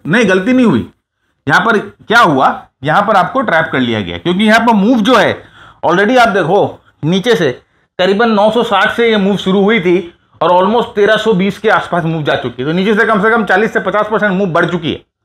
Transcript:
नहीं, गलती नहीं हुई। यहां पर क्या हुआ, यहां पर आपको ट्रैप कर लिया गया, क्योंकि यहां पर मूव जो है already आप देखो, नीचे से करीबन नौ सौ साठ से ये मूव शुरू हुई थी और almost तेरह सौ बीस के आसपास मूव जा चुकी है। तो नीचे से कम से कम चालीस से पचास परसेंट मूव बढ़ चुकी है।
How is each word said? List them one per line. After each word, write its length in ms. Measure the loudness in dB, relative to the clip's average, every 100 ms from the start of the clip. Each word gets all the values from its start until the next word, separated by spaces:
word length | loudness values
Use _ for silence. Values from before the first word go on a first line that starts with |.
| -2
नहीं, 220 | 0 2
गलती 240 | 0 2
नहीं 140 | 2 2
हुई। 240 | 0 -4 _ _ _ _ _ -2
यहां 180 | 0 0
पर 120 | -2
क्या 420 | -4 -12 0 2
हुआ, 460 | 2 2 0 -2 -12 _
यहां 200 | -2 0
पर 140 | 2 0
आपको 260 | 0 -2
ट्रैप 260 | -2 -2 -2
कर 80 | -2
लिया 200 | -2 -2
गया, 180 | -4 -6
क्योंकि 260 | -4 0
यहां 220 | 2 2 2
पर 60 |
मूव 280 | 2 2 2
जो 160 | 2 2
है 280 | 2 -2 -10 -20 -20 -6 -2
already 320 | 0 2 2
आप 100 | 2
देखो, 520 | 2 0 0 0 -6 _ _
नीचे 320 | -2 -2 0 0
से 260 | -2 -4 _ _ _ -2
करीबन 320 | 0 2 2
नौ 200 | 2 2
सौ 120 | 0
साठ 280 | 0 0 0
से 200 | 0 0
ये 60 | 2
मूव 200 | 0 -2
शुरू 260 | 0 0
हुई 180 | 2 2
थी 380 | 2 0 -2 -16 _ _
और 80 | 0
almost 440 | 2 2 0 -2
तेरह 220 | -2 0 0
सौ 160 | 0
बीस 260 | 0 -2 -2
के 100 | 0
आसपास 360 | 0 0 -4
मूव 180 | -2 -4
जा 120 | -4
चुकी 280 | -4 -6 -6
है। 60 | -4
तो 40 |
नीचे 220 | -2 0
से 100 | 0
कम 180 | 0 0
से 80 | 0
कम 140 | 0
चालीस 280 | 0 0 0
से 80 | -2
पचास 280 | -2 -2 -2
परसेंट 220 | -2 -2
मूव 160 | -2 -2
बढ़ 180 | -2 -2
चुकी 260 | -2 -4
है। 120 | -8 _ _